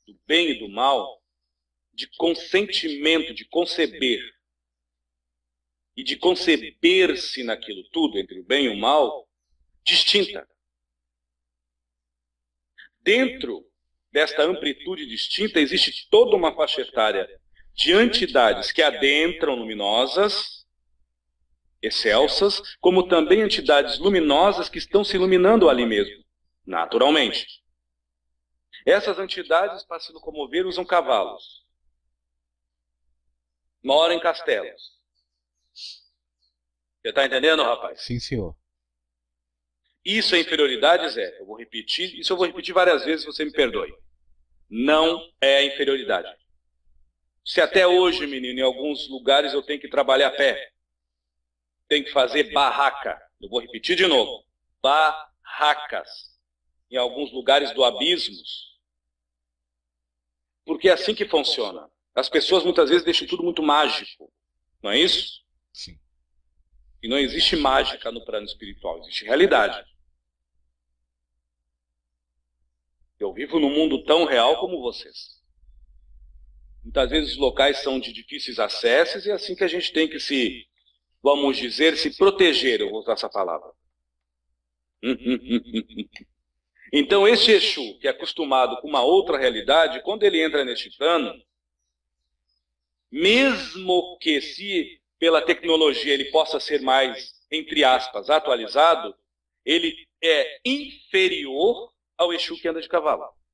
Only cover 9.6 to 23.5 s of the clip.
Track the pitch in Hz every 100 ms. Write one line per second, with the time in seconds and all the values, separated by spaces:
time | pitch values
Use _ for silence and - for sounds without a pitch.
9.6 | _ _ - - - 202 190 196 - _
10.6 | _ _ _ _ _ _ _ _ _ _
11.6 | _ _ _ _ _ _ _ _ _ _
12.6 | _ _ - _ - 226 262 262 254 208
13.6 | - _ _ _ _ 143 151 147 151 180
14.6 | 151 135 - 185 143 113 - - 208 165
15.6 | 147 180 - - - 208 240 202 165 -
16.6 | 151 156 123 - 110 98 92 95 _ _
17.6 | - - 143 185 233 - 180 135 113 117
18.6 | 104 - 151 151 139 147 165 160 160 127
19.6 | 110 107 101 110 131 170 202 - - -
20.6 | _ _ _ _ _ _ _ _ _ _
21.6 | _ _ 110 - 110 107 147 - 196 202
22.6 | - - - 185 180 170 156 196 214